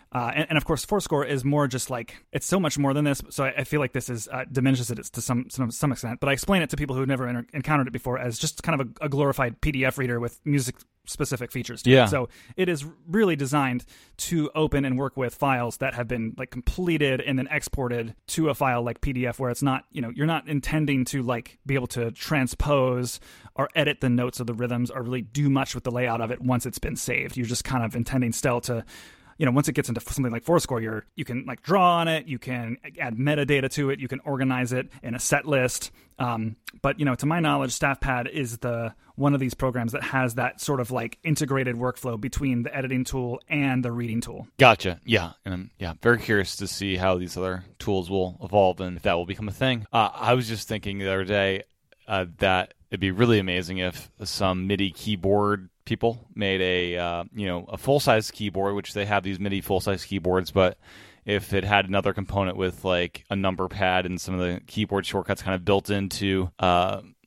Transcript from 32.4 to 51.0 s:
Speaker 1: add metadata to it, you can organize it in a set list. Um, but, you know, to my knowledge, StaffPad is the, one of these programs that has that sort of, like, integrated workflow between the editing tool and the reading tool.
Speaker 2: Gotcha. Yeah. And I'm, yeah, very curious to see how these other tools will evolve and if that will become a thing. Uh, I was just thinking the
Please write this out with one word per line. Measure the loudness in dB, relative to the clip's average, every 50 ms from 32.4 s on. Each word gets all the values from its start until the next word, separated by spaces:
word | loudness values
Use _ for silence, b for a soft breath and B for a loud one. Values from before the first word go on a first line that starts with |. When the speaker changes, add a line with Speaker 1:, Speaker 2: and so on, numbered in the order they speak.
| -6 -6 -6 -6 -6 -6 -8 -8 -10 -12 -10 -8
Speaker 1:
add | -6 -4 -2
metadata | 0 2 2 2 2 2 2 2 2 2 0
to | -2 -2 -2 -2
it, | -2 -2
you | -4
can | -6 -8 -6
organize | -6 -4 -2 0 0 0 0 0 0 -2
it | -2 -2 -4 -6 B B
in | B -8 -6
a | -4
set | 0 2 2 2 2
list. | 2 2 2 2 2 0 -4 -8 -10 -14 b b b b -4
Um, | -4 -2 -2 -2 -4 -4 -6 -8 _ -18 -8 -2
but, | 0 0 0 2
you | 2
know, | 0 0
to | 2 0
my | 0 2 2
knowledge, | 2 2 2 2 0 -2 -2
StaffPad | 0 0 0 0 0 0 0 0 0 -2 -4
is | -4 -4 -4 -4 -4 -4
the, | -4 -2 -2 -2 -4 -6 -8 b b b b
one | b 4 4 4
of | 4
these | 2 0 -2
programs | 0 -2 0 0 0 -2 -2
that | -4 -4
has | -4 -2 0 0 0 0 0
that | 0 -2 -2 -4 -4
sort | -4 -2 0 0
of, | -2 -2
like, | -4 -4 -4 -6 -8 -6 -2
integrated | 0 0 2 2 2 2 0 0 0 -2
workflow | -2 -2 -4 -4 -4 -6 -6 -6 -4
between | -6 -6 -4 -2 0 0 0 0
the | 0 -2 -4
editing | -6 -4 -2 -2 -2 -2
tool | -2 -2 -4 -4 -4 -6 -8 -6 -4
and | -2 0 0 2 2 0 0
the | -2
reading | -2 -4 -4 -4 -2 -4
tool. | -4 -6 -8 -12 -14 -4 _ 8
Speaker 2:
Gotcha. | 10 10 10 8 4 -2 -4 -4 0
Yeah. | 2 2 2 2 0 -8 _ -8
And | -8 -6
I'm, | -6 -8 -10 _ -8
yeah, | -8 -8 -6 0
very | 4 4 4 4
curious | 4 2 2 2 2 0 -4
to | -6 -6
see | -6 -6 -4 -2 -2 0
how | 2 2 2 2 2
these | 0 -4 -6
other | -4 -4 -2 -4 -6 -8 -14 -18 -8
tools | -4 -2 -2 -2 0 0
will | 0 0 0 -2 -4 -8
evolve | -4 2 4 6 6 6 4 0
and | -4 -6 -6
if | -2
that | 0 2 2
will | 2 0
become | -4 -6 -8 -8 -8
a |
thing. | -4 -2 0 0 0 -2 -4 -2
Uh, | 2 2 2 2 0
I | -2 2 2 2
was | 2 2
just | -2 -6 -6 -6 -6
thinking | -6 -6 -6 -6 -6
the | -4